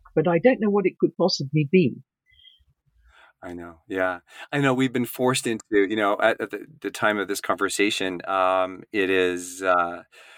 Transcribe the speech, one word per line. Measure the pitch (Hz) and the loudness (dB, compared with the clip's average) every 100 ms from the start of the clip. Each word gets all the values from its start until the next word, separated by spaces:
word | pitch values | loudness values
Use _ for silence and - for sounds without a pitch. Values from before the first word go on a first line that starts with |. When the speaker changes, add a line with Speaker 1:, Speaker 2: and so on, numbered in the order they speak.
| - - | -4 -2
Speaker 1:
but | 165 | 2
I | 170 | 4
don't | 247 247 | 4 2
know | 208 | 0
what | 202 185 | 0 0
it | - | 0
could | 165 - | -2 0
possibly | 175 - 135 156 147 | -2 -2 -2 -2 2
be. | 185 139 - - _ _ _ _ _ _ _ _ _ _ _ _ _ | 4 2 -2 -16 _ _ _ _ _ _ _ _ _ _ _ _ _
Speaker 2:
I | 92 | -14
know. | 87 85 82 - | -14 -14 -16 -6
Yeah. | 95 92 90 _ - - | -2 -2 -4 _ -20 -6
I | 143 | 0
know | 139 | 2
we've | 127 135 | 2 0
been | 123 120 | 0 -4
forced | - 123 127 123 | 0 0 0 -2
into, | 110 - | -4 0
you | 104 98 107 | 2 4 2
know, | 101 104 | 0 2
at, | 113 - | 2 0
at | 110 | -6
the, | 104 - - | -10 -14 -12
the | 101 | -10
time | - 110 104 | -2 0 0
of | 95 | -2
this | 98 | -4
conversation, | - 95 95 - 104 - 95 90 - | -4 -2 -2 0 0 0 -4 -6 -4
um, | 95 92 92 92 90 - | 0 2 2 -2 -6 -6
it | 107 95 | -2 2
is, | 95 90 90 90 90 | 2 2 -2 -8 -4
uh, | 95 90 85 87 - - - | 0 2 0 -6 -16 -20 -20